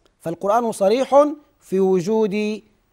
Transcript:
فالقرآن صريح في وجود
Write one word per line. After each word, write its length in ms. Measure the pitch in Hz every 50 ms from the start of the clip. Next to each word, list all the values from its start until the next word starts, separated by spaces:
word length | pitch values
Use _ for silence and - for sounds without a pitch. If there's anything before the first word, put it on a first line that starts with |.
| _ _ _ _
فالقرآن 520 | - 165 170 - - 202 214 240 240 226
صريح 560 | 196 - 196 190 220 262 262 - 254 285 294 294 302 - - _ _ _
في 200 | _ - 185 190
وجود 840 | 190 190 190 185 160 196 220 220 220 202 190 214 214 208 214 196 - _ _ _ _ _